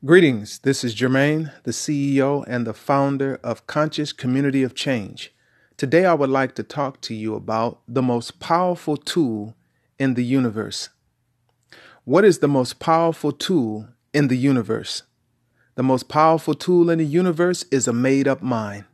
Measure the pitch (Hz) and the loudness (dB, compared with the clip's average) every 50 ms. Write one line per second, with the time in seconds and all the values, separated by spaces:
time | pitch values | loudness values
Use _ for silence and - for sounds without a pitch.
0 | - 135 165 185 190 151 127 107 101 - - - _ 131 139 - - 127 110 101 | 4 6 6 8 8 6 2 0 -6 -10 -14 -6 _ -2 -2 0 -2 -4 -4 -2
1 | 123 127 131 135 139 147 151 156 160 147 - - _ - 113 - - - 156 143 | 0 0 2 2 2 2 0 -2 -4 -8 -12 -12 _ -8 -8 -8 -4 -4 -4 -2
2 | 139 143 139 135 135 135 143 143 - - 123 123 120 113 107 - - - 143 139 | -2 0 2 2 2 2 0 -2 -4 -4 -4 -4 -4 -4 -8 -10 -4 -2 0 2
3 | 139 139 139 135 135 135 131 - - 123 113 - _ - - 147 151 156 151 - | 2 0 0 -2 -4 -4 -4 -6 -6 -6 -8 -8 _ -8 -2 -2 -2 -2 -2 -6
4 | 147 143 - - - 127 127 135 139 143 135 139 131 123 123 - - 147 135 117 | -6 -6 -8 -6 -4 -2 0 0 0 0 0 0 -2 -2 -4 -6 -4 -4 -4 -4
5 | 101 98 104 - - - _ _ _ _ _ _ _ _ _ _ - 135 117 165 | -4 -10 -14 -16 -18 -20 _ _ _ _ _ _ _ _ _ _ -4 2 4 4
6 | 185 185 170 151 143 135 135 135 135 127 - - 110 _ - 147 143 135 135 _ | 4 4 2 2 2 0 2 0 0 -2 -4 -8 -10 _ -6 -6 -6 -6 -6 _
7 | - - 117 110 107 110 107 104 95 95 110 113 113 117 - _ _ - 120 135 | -14 -12 -10 -8 -6 -6 -6 -8 -6 -4 -2 -2 -2 -2 -4 _ _ -6 -4 -2
8 | 131 127 120 120 117 - - _ - - 170 170 185 180 180 170 - - 151 135 | 0 0 0 -2 -4 -8 -16 _ -4 -2 0 0 2 0 -2 -4 -4 -4 -4 -4
9 | _ - - 180 160 127 113 107 104 113 117 _ _ _ _ _ _ _ _ _ | _ -6 -2 0 0 0 -2 -4 -8 -10 -14 _ _ _ _ _ _ _ _ _
10 | 139 135 127 120 123 120 131 135 127 120 104 110 107 104 107 - - - _ _ | -2 -2 0 -2 -2 0 0 2 0 0 -2 -4 -8 -8 -8 -10 -12 -12 _ _
11 | _ _ _ _ _ _ _ _ _ _ _ _ _ _ - - - - - _ | _ _ _ _ _ _ _ _ _ _ _ _ _ _ -20 -20 -20 -20 -20 _
12 | _ - 127 170 202 214 170 - - 147 143 139 127 123 - _ - - 160 165 | _ 0 2 6 6 6 6 4 2 2 2 2 0 0 -4 _ 0 2 2 2
13 | 170 165 156 - - 151 139 _ - - 190 170 123 110 107 107 110 - _ _ | 2 0 -2 -2 -4 -4 -4 _ -4 -2 0 0 0 0 -4 -8 -12 -16 _ _
14 | _ _ _ 147 147 135 127 127 123 139 139 127 110 98 110 110 104 - - - | _ _ _ 0 2 2 0 0 2 2 2 0 0 -2 -4 -6 -4 -8 -12 -12
15 | - _ _ _ _ _ _ _ _ _ _ _ _ _ _ - 127 131 131 127 | -14 _ _ _ _ _ _ _ _ _ _ _ _ _ _ -2 0 2 2 0
16 | 127 _ - 151 156 160 160 160 - - 151 147 - - 180 180 170 170 170 165 | 0 _ 0 4 4 4 4 2 2 -2 -4 -4 0 2 4 4 4 4 2 0
17 | 160 147 139 170 185 180 170 151 175 180 180 175 - _ - 135 113 131 117 117 | 0 0 2 2 2 2 2 2 0 0 0 -2 -4 _ -2 0 0 0 0 0
18 | 123 131 135 139 139 139 135 131 - 127 123 113 110 104 101 101 101 _ | 2 2 2 2 2 2 0 -2 -2 -4 -2 -2 -4 -6 -10 -12 -16 _